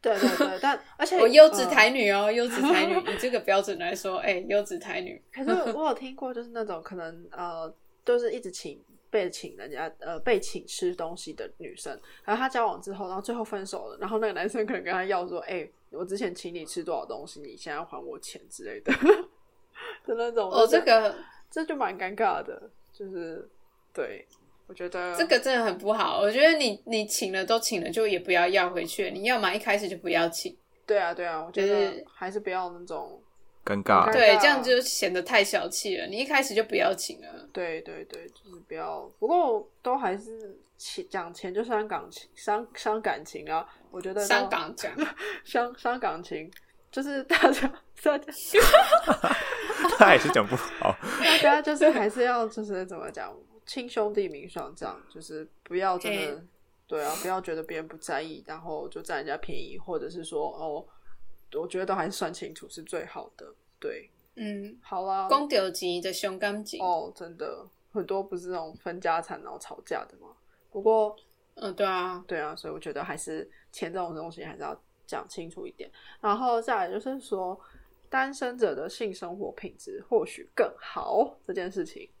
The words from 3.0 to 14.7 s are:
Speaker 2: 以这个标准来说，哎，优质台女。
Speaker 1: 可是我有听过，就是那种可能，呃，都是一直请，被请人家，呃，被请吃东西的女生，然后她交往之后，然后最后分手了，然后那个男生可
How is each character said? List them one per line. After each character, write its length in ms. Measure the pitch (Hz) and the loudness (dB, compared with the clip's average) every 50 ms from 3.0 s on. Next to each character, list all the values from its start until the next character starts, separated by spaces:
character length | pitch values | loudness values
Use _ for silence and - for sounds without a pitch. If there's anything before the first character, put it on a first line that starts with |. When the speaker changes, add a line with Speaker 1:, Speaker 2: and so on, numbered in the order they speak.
| 339 - | 0 -2
Speaker 2:
以 60 | - - | -4 -2
这 100 | - 254 | -2 0
个 100 | 247 220 | 0 0
标 200 | - - 190 196 | 2 2 2 2
准 160 | 196 202 196 | 2 0 -4
来 160 | 165 170 175 196 | -2 -2 -4 -4
说， 240 | 185 - 196 190 | -4 -4 -4 -4
哎， 260 | - - - 190 180 190 | -2 0 0 0 0 -2
优 160 | 226 202 208 208 | 0 0 0 0
质 160 | - 185 - | 0 -8 -10
台 220 | - 202 180 180 | -8 -6 -8 -6
女。 200 | 180 175 - - _ _ | -8 -8 -12 -16 _ _
Speaker 1:
可 120 | - 262 269 | -10 -6 0
是 80 | 302 370 359 311 226 220 | 0 2 2 2 -2 -2
我 140 | 285 311 302 | 0 0 0
有 40 | 247 | -2
听 220 | - 262 262 262 | -2 -6 -14 -12
过， 180 | - 277 254 247 | -10 -8 -8 -8
就 80 | 233 | -8
是 80 | 240 240 | -10 -10
那 160 | 233 233 220 | -8 -6 -6
种 160 | 208 185 160 | -6 -6 -8
可 140 | 160 - 190 | -8 -10 -10
能， 320 | 180 170 165 165 165 170 170 | -10 -10 -10 -12 -16 -18 -16
呃， 400 | - - 175 175 170 165 165 156 156 _ _ - _ _ _ | -12 -10 -8 -8 -8 -8 -10 -10 -12 _ _ -20 _ _ _
都 140 | - 240 | 2 2
是 140 | 240 240 226 | 4 2 0
一 80 | - 247 | -4 -4
直 100 | - 185 | -8 -10
请， 320 | 180 - - 170 139 - _ _ - _ _ _ | -12 -10 -12 -12 -12 -14 _ _ -20 _ _ _
被 180 | - 214 185 180 | 0 0 0 0
请 260 | - - - 160 - | -6 -8 -14 -14 -14
人 120 | - 101 139 | -14 -14 -12
家， 220 | 147 123 160 160 - - | -8 -8 -8 -8 -10 -12
呃， 200 | - 160 170 160 | -10 -10 -8 -4
被 180 | - 254 226 196 | 2 2 2 2
请 260 | - - - 180 - | 2 -4 -8 -8 -10
吃 300 | - - - 190 180 180 | -10 -8 -2 -2 -2 -2
东 200 | - 170 165 175 | -2 -6 -8 -8
西 180 | - - - - | -10 -12 -14 -12
的 140 | - - - - | -12 -14 -14 -14
女 180 | - 170 113 - | -16 -16 -16 -16
生， 240 | - - 156 135 - - - - - - | -14 -14 -14 -14 -14 -18 -20 -20 -14 -4
然 120 | - 208 | -2 -2
后 40 | 233 | 0
她 100 | 262 262 | 0 0
交 160 | 254 247 233 | 0 2 0
往 160 | 208 175 - | 2 0 -4
之 120 | - 196 196 | -8 -10 -8
后， 120 | 190 202 | -8 -8
然 80 | 185 185 | -6 -6
后 60 | 190 | -6
最 140 | 202 - 233 | -4 -4 -4
后 80 | 240 220 | -4 -4
分 200 | - 214 202 190 | -6 -6 -8 -8
手 260 | 196 - - - - | -8 -10 -10 -10 -12
了， 80 | - - | -10 -8
然 100 | 196 190 | -6 -2
后 80 | 226 | -2
那 80 | 214 220 | 0 0
个 80 | 214 190 | 0 -2
男 160 | - 175 214 | -2 -4 -2
生 160 | - 240 214 | -2 -2 -2
可 80 | 214 | -2